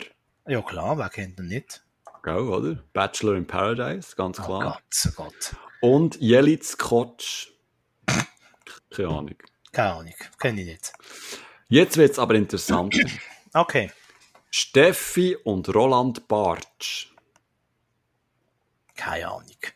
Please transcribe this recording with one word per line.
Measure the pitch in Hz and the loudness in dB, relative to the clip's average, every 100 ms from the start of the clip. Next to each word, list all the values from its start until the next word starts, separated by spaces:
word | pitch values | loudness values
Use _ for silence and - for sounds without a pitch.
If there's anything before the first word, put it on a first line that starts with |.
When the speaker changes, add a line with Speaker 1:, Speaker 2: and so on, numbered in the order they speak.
| - _ _ _ - | -4 _ _ _ -6
Speaker 1:
Ja | 127 | -6
klar, | - 87 90 151 | -6 -6 -4 -4
wer | - | -6
kennt | - 95 92 | -8 -12 -12
ihn | 87 | -10
nicht? | 113 - - _ _ - - - | -10 -10 -18 _ _ -20 -14 -6
Speaker 2:
Gell, | 87 123 | -4 -2
oder? | 92 120 165 - | -2 -4 -6 -8
Bachelor | - 98 - 107 95 | -4 -4 -2 -2 -2
in | 85 | -2
Paradise, | 92 101 120 123 185 170 - | -2 -2 -2 -6 -8 -10 -8
ganz | 95 92 | -6 -6
Speaker 1:
Oh | 92 | -8
Speaker 2:
klar. | 95 131 151 | -6 -6 -8
Speaker 1:
Gott, | - - - | -8 -4 -4
oh | - | -4
Gott. | - - - - - - | -12 -12 -12 -12 -18 -2
Speaker 2:
Und | 120 139 165 - | 4 4 4 0
Jelitz | 117 120 147 156 - - | 4 6 6 4 -2 -8
Kotsch. | - 117 117 - - - - _ _ _ _ _ - - - _ _ _ - - _ | 0 0 0 -8 -12 -10 -12 _ _ _ _ _ -4 -2 -4 _ _ _ -20 -20 _
Keine | - 90 | -6 -4
Ahnung. | 76 73 - - _ _ | -4 -8 -14 -20 _ _
Speaker 1:
Keine | - 104 | -2 -2
Ahnung, | 82 82 - - - | -2 -10 -18 -20 -6
kenn | 131 107 | -4 -4
ich | 90 | -8
nicht. | 85 - - - - - - - - _ | -12 -16 -16 -20 -20 -16 -16 -18 -20 _
Speaker 2:
Jetzt | 127 170 156 | 6 6 6
wird's | 143 139 | 6 6
aber | 117 110 | 4 4
interessant. | 104 95 - 92 95 - | 2 -2 0 0 0 0
Speaker 1:
<clears throat> | 123 - - - _ 160 | -2 -4 -16 -20 _ 0
Okay. | 170 135 95 - _ - _ _ _ | 2 0 -2 -8 _ -20 _ _ _
Speaker 2:
Steffi | - - 135 165 - - - 180 185 | -6 2 6 6 4 -2 0 0 0
und | 117 98 90 101 | -2 -2 2 4
Roland | 127 123 127 117 - | 4 4 2 -2 -2
Bartsch. | 107 95 85 - _ - - - _ _ _ _ _ _ _ _ _ _ _ _ _ _ _ _ _ _ - | 0 2 -2 -8 _ -10 -10 -12 _ _ _ _ _ _ _ _ _ _ _ _ _ _ _ _ _ _ -12
Speaker 1:
Keine | - 82 85 | -8 -8 -8
Ahnung. | - - _ - | -12 -14 _ -16